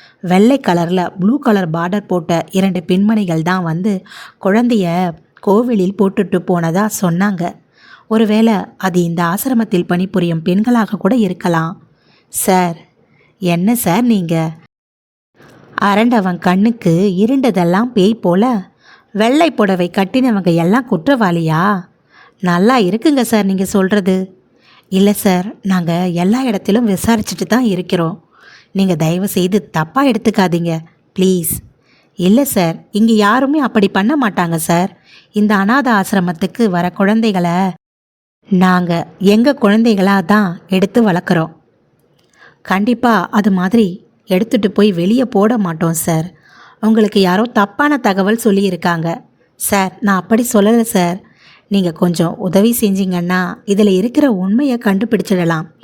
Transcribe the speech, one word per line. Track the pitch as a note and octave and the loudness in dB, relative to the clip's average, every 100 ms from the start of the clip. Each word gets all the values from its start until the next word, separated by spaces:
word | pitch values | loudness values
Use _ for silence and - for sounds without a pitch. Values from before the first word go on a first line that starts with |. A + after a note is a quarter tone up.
| - _ | -20 _
வெள்ளை | F3 F#3 A3+ C#4 A#3 | 0 2 4 2 0
கலர்ல | F3 E3+ F#3 F3 F#3+ | -2 0 -2 -4 -2
ப்ளூ | F#3+ C#4+ | -2 0
கலர் | C4+ G#3 E3+ | 0 0 0
பார்டர் | E3 F3 G3+ G#3 | -4 -4 -4 -4
போட்ட | F3+ D#3+ E3 - | -4 -2 -4 -2
இரண்டு | F#3+ F#3+ F3+ | -2 0 -2
பெண்மணிகள் | E3 F#3 G#3 A3 F#3 D#3+ | -2 0 2 0 -2 -2
தான் | E3 F#3 | -2 -2
வந்து | E3 E3 G#3 F#3+ - - - _ | -4 -4 -4 -4 -8 -20 -20 _
குழந்தைய | F#3+ G#3+ A#3+ A3+ F3 F3 F3+ E3 _ _ | 0 2 2 0 0 0 -2 -6 _ _
கோவிலில் | G#3 G3+ B3 G#3+ F3+ G3+ | 0 2 2 0 -2 0
போட்டுட்டு | G3 G3+ F#3+ F3+ F3 | -2 0 -2 -4 -2
போனதா | F3 E3 F3 G#3+ - | -2 0 -2 -2 -2
சொன்னாங்க. | F3+ E3+ G3+ F#3 F3 - _ _ - - - | -2 0 -2 -2 -6 -10 _ _ -20 -20 -4
ஒருவேளை | A3 G#3+ G#3+ A3+ G3 F#3 - | 0 2 2 2 0 -4 -6
அது | F#3 F3 | -2 0
இந்த | E3+ E3+ | -2 -2
ஆசிரமத்தில் | E3+ G3 C4+ A#3 A3 F3 F3 | -2 -2 -2 -2 0 -2 0
பணிபுரியும் | F3+ F#3+ F#3 E3+ E3 D#3+ | -2 -2 -2 -2 -2 -2
பெண்களாக | F#3 G#3+ A#3+ G3+ F#3+ | 0 0 0 0 -2
கூட | F#3+ B3 | 0 0
இருக்கலாம். | G3 F3+ F#3 E3 E3 - _ _ _ _ _ | 0 -2 -2 -2 -4 -10 _ _ _ _ _
சார், | - - F#3 F3 E3 - _ _ _ _ - | -6 0 2 0 -6 -16 _ _ _ _ -6
என்ன | F3 E3+ F#3+ A#3 | -2 0 0 0
சார் | F#3 F#3 | 0 0
நீங்க? | A#3+ G#3 E3 E3 D#3+ D#3+ _ _ _ _ _ _ _ _ - - - - | 2 0 0 -2 -2 -8 _ _ _ _ _ _ _ _ -20 -20 -14 -2
அரண்டவன் | G3+ G3+ A#3 A#3 F#3 F3 F3+ | 0 2 2 2 0 -2 0
கண்ணுக்கு | F#3 A3+ A#3 F3 E3 G#3 F3+ | 2 2 0 0 2 2 0
இருண்டதெல்லாம் | A3+ C4+ B3 F#3 E3+ F#3 B3 G#3+ | 0 2 0 0 0 0 0 0
பேய் | F#3+ A3+ F3+ | 0 0 0
போல. | F3+ B3 A3 F3+ _ _ - _ | 2 0 -2 -6 _ _ -20 _
வெள்ளை | G3+ A3 D4 E4 | -2 0 2 2
புடவை | A#3 G3+ F3+ F3 G3 | 2 0 0 -2 -2
கட்டினவங்க | F#3 C4 B3+ G3+ F3 E3 | -2 0 0 0 0 0
எல்லாம் | E3+ A#3 B3+ | 2 0 0
குற்றவாளியா? | F3 D#3+ C4+ F#3+ E3+ D#3+ D#3 G3 F#3 - _ _ _ - - | -2 0 0 2 0 0 0 0 -2 -6 _ _ _ -20 -6
நல்லா | F#3 F3 G#3 C4 | -2 2 2 2
இருக்குங்க | F3+ A3 D#4+ C#4 | 0 0 0 0
சார் | A3+ A3 G3 | 0 0 0
நீங்க | F#3+ F#3+ | -2 -2
சொல்றது. | G3+ F#3+ G#3 F#3 F#3 F#3 - _ _ _ _ - | 0 0 0 0 -2 -4 -12 _ _ _ _ -4
இல்ல | F#3+ G3+ | 2 2
சார், | G3+ G3+ F3+ G3 - | 2 0 0 -2 -8
நாங்க | G3 F#3 E3+ E3+ F#3 | -2 -2 0 -2 -2
எல்லா | E3+ F3+ B3 | -2 0 0
இடத்திலும் | C4 G3 - G#3+ A3+ | -2 -4 0 0 0
விசாரிச்சுட்டு | F#3 A3 A3+ - F#3 F#3 | -2 0 -2 -2 -8 -2
தான் | A#3 | 0
இருக்கிறோம். | A#3+ F3+ F3+ F3 E3 G#3+ _ _ - - _ | 0 -2 -2 -2 -2 -6 _ _ -20 -20 _
நீங்க | F#3+ F#3+ D#3+ | -2 0 0
தயவு | D#3+ F3 G3 | 0 -2 -4
செய்து | F#3+ F3+ F#3+ - | -2 0 -2 -4
தப்பா | D#3+ D#3+ C4 C#4 | -6 -4 0 0
எடுத்துக்காதீங்க, | G#3 A3+ G3+ F#3 E3+ E3+ E3 E3 _ _ - | 0 -2 0 0 0 -2 -6 -8 _ _ -2
ப்ளீஸ். | F#3 F#3 D#3+ - - _ _ _ _ - | 0 0 -2 -8 -12 _ _ _ _ -2
இல்ல | F3+ A3+ C#4 | 2 2 2
சார், | G3 E3+ E3 - | 0 -2 -4 -6
இங்க | G#3 A3+ | 0 2
யாருமே | G#3+ G3+ B3 C#4 D#4 | 4 2 2 0 0
அப்படி | B3+ A3 G3 | 0 0 0
பண்ண | G3 G#3+ D4+ | 0 0 0
மாட்டாங்க | A3+ F3 E3+ E3 | -2 -2 -2 -2
சார். | D#3+ E3+ F#3+ - _ - _ | 0 0 0 -6 _ -20 _
இந்த | G#3+ G#3 G#3 | -2 0 0
அனாதை | G3 C4 B3+ | 2 0 2
ஆசிரமத்துக்கு | G#3 F#3 G3+ F3 E3 F#3 - A3+ | 0 0 -2 -2 -4 -6 -2 0
வர | F3 F3 | 0 -2
குழந்தைகளை | F3 G3 A3 A3+ F#3 F3 F3 F#3+ - _ _ _ _ _ _ - | 0 0 2 0 0 0 0 -2 -4 _ _ _ _ _ _ -2
நாங்க | F#3 F#3 F3+ F3 E3+ - - F#3+ | 2 4 2 0 -4 -4 -2 2
எங்க | G#3+ C4+ C#4 | 4 2 2
குழந்தைகளா | G3+ G#3+ A#3 G3 F#3+ G3 E3+ | 2 2 2 2 2 2 2
தான் | G#3 F#3+ E3+ - | 0 0 -6 -4
எடுத்து | F#3 F#3+ A#3+ G#3+ | -2 0 2 2
வளர்க்குறோம். | F3 F3+ E3 E3 - _ _ _ _ _ _ _ _ - _ | 0 0 -2 -2 -8 _ _ _ _ _ _ _ _ -20 _
கண்டிப்பா | - G3 G#3 A#3+ A#3+ G#3 - | -4 -2 0 0 2 0 0
அது | G#3+ G3+ | 0 0
மாதிரி | F#3 F#3 A#3 G3 F#3 _ _ - | 0 0 2 0 -2 _ _ -4
எடுத்துட்டு | F3+ A3+ A#3+ G3 | -2 0 -2 0
போய் | - G#3 | 2 2
வெளியே | E3+ F3+ A#3+ B3+ | 2 0 0 0
போட | G3 G#3+ A#3+ | 0 0 0
மாட்டோம் | F3+ E3 E3+ D#3+ - | -2 -2 -4 -2 -2
சார். | D#3+ F3 - _ - - - | -2 -4 -12 _ -20 -20 -4
உங்களுக்கு | G#3+ A3+ G#3 G#3 | 0 2 2 2
யாரோ | F#3 F#3+ | 2 2
தப்பான | A#3+ A#3 G3+ - D4 C#4+ | 0 0 -2 -2 -2 0
தகவல் | A#3 F#3+ F#3+ A3+ | 0 0 0 0
சொல்லியிருக்காங்க. | A3+ G3 G3 F3 F3+ E3 E3 E3+ _ _ _ - | 0 0 0 -2 -2 -2 -4 -6 _ _ _ -10
சார், | - G3+ F#3 - | -4 -2 -2 -4
நான் | G#3 F#3 | -2 -2
அப்படி | F3 A3+ A#3 | 0 0 2
சொல்லல | G#3 G3+ A#3 | 2 4 2
சார். | A3+ F#3+ F3 F3+ - _ - - - | 2 0 0 -4 -12 _ -20 -20 -4
நீங்க | G3 F3 | -2 -2
கொஞ்சம் | D#3+ F3+ E3+ E3+ - | 0 -2 0 -2 -2
உதவி | F#3+ F#3+ A3+ A#3 | -2 2 2 2
செஞ்சீங்கன்னா | G#3 F#3+ F#3 F3+ F3 F#3 F3+ - - | -2 0 -2 -2 -2 -2 -2 -8 -4
இதுல | G3+ G#3 F#3 | 0 2 2
இருக்கிற | A#3 D4 C#4+ | 0 2 2
உண்மையை | F#3+ F#3+ A3+ D4 A#3+ | 0 0 0 0 -2
கண்டுபிடிச்சிடலாம். | G#3+ G3 A#3+ G#3 F#3 F#3 E3+ D#3+ D#3+ _ | -2 -2 -2 -2 -2 -2 0 -2 -6 _